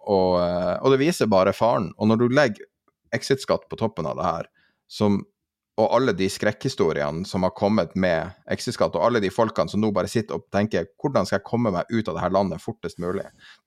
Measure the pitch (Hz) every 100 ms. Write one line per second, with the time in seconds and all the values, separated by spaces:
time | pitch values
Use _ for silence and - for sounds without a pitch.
0 | - 98 92 90 87 90 90 90 131 135
1 | 151 175 113 95 98 - 117 131 85 -
2 | 107 113 120 135 139 101 - _ _ _
3 | - 135 - 135 - 82 - - 110 -
4 | 76 65 85 82 - _ _ _ _ -
5 | 107 98 - _ _ _ _ - 110 117
6 | 127 92 95 - 107 - 135 - 87 76
7 | 73 80 95 98 92 - 101 107 85 95
8 | 92 80 85 - - - - - 87 85
9 | 110 120 95 - 110 - 85 101 107 95
10 | 92 120 107 71 - 98 107 92 85 _
11 | 151 123 92 98 - 117 113 87 - 113
12 | 98 82 90 95 98 82 - - 85 -
13 | 87 95 - _ - -